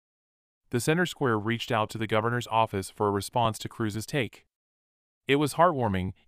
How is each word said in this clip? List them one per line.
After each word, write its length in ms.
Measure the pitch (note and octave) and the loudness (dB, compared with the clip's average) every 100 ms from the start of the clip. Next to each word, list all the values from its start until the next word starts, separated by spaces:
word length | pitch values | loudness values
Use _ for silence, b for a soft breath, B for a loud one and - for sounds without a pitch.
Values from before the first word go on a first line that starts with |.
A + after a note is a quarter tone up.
| _ _ _ _ _ _ - | _ _ _ _ _ _ -4
The 100 | B2 | -2
Center 240 | C3+ E3 F3 | 0 0 0
Square 340 | - C3+ G#2+ | -2 0 0
reached 320 | G#2 A#2 - | 0 -4 -2
out 180 | A#2 G#2+ | -2 -2
to 60 | G#2+ | -4
the 100 | A2 | 0
governor's 400 | A2 A2+ A#2+ - | 0 2 -2 -2
office 420 | A2+ A2+ G2+ F#2 | 0 0 -2 -6
for 180 | - G#2 | 0 0
a 40 | |
response 460 | G2+ - B2 A2+ G#2 | 0 -2 0 0 -2
to 100 | - | -10
Cruz's 360 | - A2 G#2+ G#2+ | -4 -4 -4 -4
take. 400 | D3+ G#2 - _ _ _ _ _ _ _ _ - | -4 -4 -8 _ _ _ _ _ _ _ _ 0
It 100 | C#3+ | 2
was 180 | D3 - | 2 4
heartwarming, 580 | F3 C#3+ A2+ F#2+ F#2 - | 4 4 0 0 -2 -8